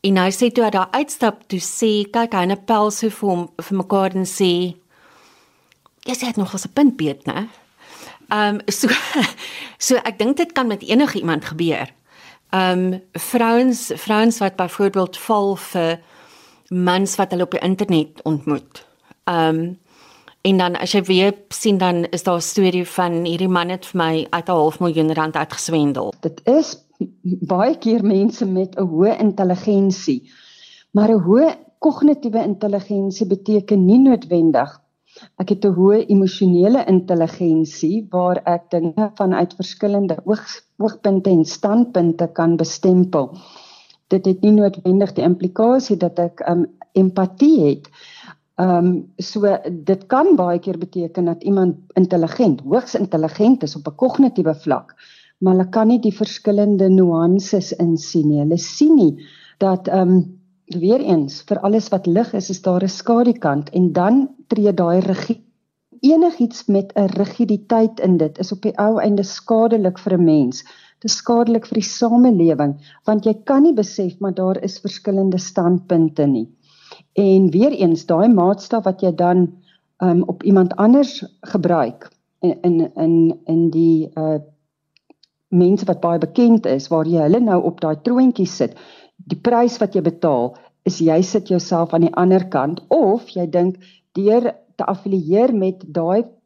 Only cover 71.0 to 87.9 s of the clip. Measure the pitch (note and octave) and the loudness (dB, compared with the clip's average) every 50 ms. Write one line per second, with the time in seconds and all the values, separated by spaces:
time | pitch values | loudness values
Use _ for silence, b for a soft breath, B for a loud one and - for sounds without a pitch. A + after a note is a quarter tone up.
71 | - A3 - - - - A#3+ A#3 A#3+ A3 A#3 A3+ A3 - - A3+ F#3 - - - | -6 -6 -6 -6 -2 0 0 2 2 2 0 -2 -2 -2 -4 -4 -4 -4 -4 -2
72 | A#3+ A#3 A3+ A#3+ B3 B3+ A3+ F3+ E3 E3 D#3 C3+ D3 C#3+ C#3 C#3+ B B B B | -2 2 4 6 6 6 6 4 4 2 2 2 0 -2 -2 -6 B B B B
73 | B - G#3+ G#3+ G#3 A3 G#3+ A3 - - C#4 C4+ C#4+ E4+ D4+ A3 G#3 G3+ - - | B -2 -2 0 0 0 -2 -2 -2 0 4 4 6 4 4 2 -2 -4 -4 -6
74 | G3 F3+ - - G3+ G3 F3+ - F#3 F#3 F#3+ F#3+ - G3+ F#3+ - _ G3+ - - | -6 -6 -6 -6 -8 -6 -4 -2 -2 -2 -2 -2 -4 -8 -8 -8 _ -12 -12 -8
75 | _ - G3 G3 G3 F#3+ F3 F#3 F#3 - - - F3 E3+ F3+ F3 F3+ - F3+ E3 | _ -4 -2 0 0 0 0 -2 -4 -4 -4 -2 0 2 0 0 0 0 0 2
76 | E3 D#3+ D3+ - D3 C#3+ C3+ A#2 A2 A#2 _ b b b b b b b b b | 2 0 0 0 0 0 0 -2 -4 -8 _ b b b b b b b b b
77 | b _ _ - G3+ G3 F#3+ F#3+ F#3+ F3+ D3 F3+ A3+ D4 D4 - F#3+ E3+ E3 E3 | b _ _ 0 2 4 4 4 4 4 4 4 2 2 2 2 0 0 0 0
78 | - - F3 D#3+ G3 A#3+ A#3+ F#3+ E3+ F#3 G3+ G3 - - - A3+ F#3+ G3 F#3 F#3+ | -2 -2 0 2 4 4 4 4 4 2 0 -2 -4 -6 -6 -2 -2 -4 -4 -2
79 | - F#3 E3+ - F3 F3 F3+ F#3 F3+ E3+ b b b b b b b _ _ _ | -2 -2 0 0 0 2 4 2 2 0 b b b b b b b _ _ _
80 | F#3 F3+ E3+ F3 - - F#3 - - G3 G3 F#3+ F#3 F3 - - G3+ A3 B3 C#4 | -2 0 2 2 0 -2 -6 -4 0 2 4 4 4 0 0 0 2 4 4 4
81 | C#4+ - - - - - _ _ - G#3 - G#3 D#3+ F3 F3 E3 C3+ A2+ - - | 4 0 -4 -14 -16 -18 _ _ -18 -6 -6 -2 0 0 0 0 0 -2 -4 -12
82 | - - _ _ _ _ _ _ - F3+ F#3 - - F3+ E3+ E3 E3 - - - | -20 -20 _ _ _ _ _ _ -2 -2 -2 0 0 0 2 2 0 -2 -4 -4
83 | D#3+ D#3+ E3 E3 E3 E3 E3 - _ - E3 E3 E3+ E3 D#3 D#3+ E3 E3 E3 D#3+ | -2 2 2 4 4 2 0 -4 _ -2 0 0 0 0 0 2 2 2 2 2
84 | D#3 D3+ - D#3+ D#3 D#3 D#3 D3+ D3 - _ _ _ _ _ _ _ _ _ _ | 0 -4 -6 -6 -4 -4 -4 -4 -6 -10 _ _ _ _ _ _ _ _ _ _
85 | _ _ - _ _ _ _ _ _ _ - F3 F3 F3 G3 G#3 - F#3+ F3+ - | _ _ -20 _ _ _ _ _ _ _ 2 4 4 4 4 0 0 -4 -4 -2
86 | - E3+ E3+ E3 D#3 - - - A#3+ A#3+ A3+ A3 A3 - C3 C3+ C3+ - E3+ D#3+ | -2 -2 -2 -2 -2 -2 0 2 4 4 4 4 2 0 -2 -2 -2 -2 -2 -2
87 | D#3 D#3+ E3+ E3 D3+ D3 F#3 A#3+ B3 A3 F#3+ F3 - E3+ E3+ - - D#3 | 0 0 0 2 2 2 2 2 2 2 2 0 0 -2 -6 -4 -4 -4